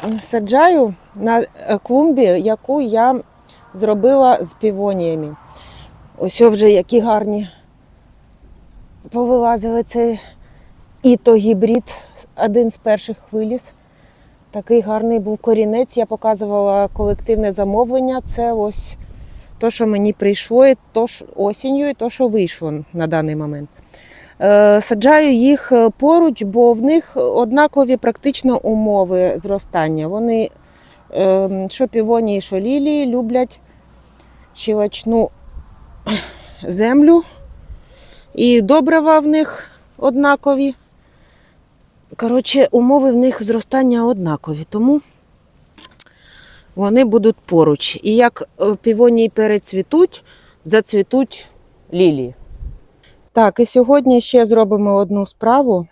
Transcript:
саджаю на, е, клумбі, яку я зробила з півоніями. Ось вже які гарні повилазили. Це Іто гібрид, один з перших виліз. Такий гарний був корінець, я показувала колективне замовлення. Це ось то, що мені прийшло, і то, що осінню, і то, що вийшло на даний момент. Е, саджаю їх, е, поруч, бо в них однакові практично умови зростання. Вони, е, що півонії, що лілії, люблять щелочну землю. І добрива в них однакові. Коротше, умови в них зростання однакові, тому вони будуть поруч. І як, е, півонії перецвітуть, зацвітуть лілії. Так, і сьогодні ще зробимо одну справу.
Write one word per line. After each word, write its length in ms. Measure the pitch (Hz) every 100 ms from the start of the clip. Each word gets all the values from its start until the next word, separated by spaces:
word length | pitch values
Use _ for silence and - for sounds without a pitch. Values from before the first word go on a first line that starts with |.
| 202 220
саджаю 720 | - 233 202 254 339 339 226 180 _ 202
на, 240 | 214 233
е, 400 | - - - 208
клумбі, 400 | - 254 320 269
яку 580 | 214 175 214 220 - 285
я 400 | 247 220 240 262 - _ _ - _
зробила 720 | 190 214 208 226 269 254 240 175
з 80 |
півоніями. 840 | - 214 196 202 190 170 160 151 151 - - - - - - - -
Ось 240 | 185 -
вже 300 | 233 208 214
які 280 | 202 185 240
гарні 500 | 226 214 208 208 190 - _ _ _ _ _ _ _ _ - - - - - - -
повилазили. 760 | 233 240 254 233 233 220 233
Це 360 | 226 240 233 220 - - - - - - - -
Іто 320 | 254 240 - 226
гібрид, 600 | 208 202 226 233 - - - - - -
один 360 | 214 214 233
з 60 | -
перших 400 | 226 214 - 220 _
виліз. 400 | 220 220 247 - _ _ _ _ _ _ _ _
Такий 300 | 208 - 233
гарний 380 | 202 214 226 233
був 180 | 202 214
корінець, 600 | - 220 214 220 254 -
я 80 | 220
показувала 840 | 220 220 208 208 202 202 196 202
колективне 640 | - 208 202 - 220 208
замовлення. 720 | 196 196 208 240 262 254 262 -
Це 260 | - 233
ось 440 | 226 208 208 - - - - - - - -
то, 100 | 226
що 180 | - 220
мені 260 | 202 208
прийшло, 540 | 208 202 202 - 233 269
і 80 | 262 _
то, 160 | 220 233
що 180 | - - -
осінню, 540 | 202 208 262 277 285
і 40 |
то, 160 | 262 233
що 180 | - 254
вийшло 460 | 214 175 - 160 151 156
на 140 | 170 160
даний 280 | 160 156 151
момент. 340 | 151 147 147 _ _ - - - - -
Е, 400 | 190 208 208 208
саджаю 520 | - 214 240 302 302
їх, 380 | 240 262 285 -
е, 180 | 247 226
поруч, 540 | - 285 339 330 233
бо 300 | 202 214 240
в 80 | 226
них 300 | 254 320 - -
однакові 840 | 123 - 233 269 302 285 262 254
практично 600 | 233 - 277 262 254 240
умови 760 | - 220 214 202 185 185 180 135
зростання. 680 | 202 196 - 175 156 160 156
Вони, 420 | 202 233 226 220 - _ _ _ _ _
е, 560 | - 190 190 190 190 190
що 180 | - 254
півонії, 540 | 226 214 233 226 202
що 180 | - 190
лілії, 460 | 208 285 285 294 269
люблять 540 | 240 226 247 247 - _ _ _ _ _ _ _ _ _
щелочну 760 | - - 214 208 - 220 226 220 - - - - - - - - 208 - - - - 175
землю. 560 | 180 220 269 294 339 330 - - - - - - - - - -
І 280 | - 240 240
добрива 580 | 196 302 285 320 302 311
в 80 | 294
них 440 | 311 311 - - - _ -
однакові. 800 | 277 247 285 277 285 269 277 254 _ _ _ _ _ _ _ _ _ _ _ _ _ -
Коротше, 500 | 233 247 - 277 262
умови 400 | 240 240 285 262
в 40 | 240
них 280 | 254 -
зростання 600 | 214 233 - 262 254 240 233
однакові, 600 | 208 170 147 - 151 156
тому 320 | 208 240 294 - _ _ _ _ _ _ - - - - _ _ - - - _ -
вони 260 | 202 233 247
будуть 300 | 220 214 -
поруч. 640 | - 170 156 147 - -
І 120 | - 226
як, 340 | 240 - - -
е, 140 | 202 202
півонії 540 | 233 214 240 233 226
перецвітуть, 920 | - 214 208 - 190 190 311 359 - - _ _ _ 160
зацвітуть 840 | 214 220 208 190 254 269 - - _ _ _ _
лілії. 420 | 175 180 143 123 123 - - - - - _ _ _ _
Так, 260 | - 214 -
і 60 | 233
сьогодні 560 | 254 240 285 254 247
ще 240 | - 247 226
зробимо 500 | 226 214 208 208 196
одну 300 | 202 202 196
справу. 600 | - 220 262 262 185 170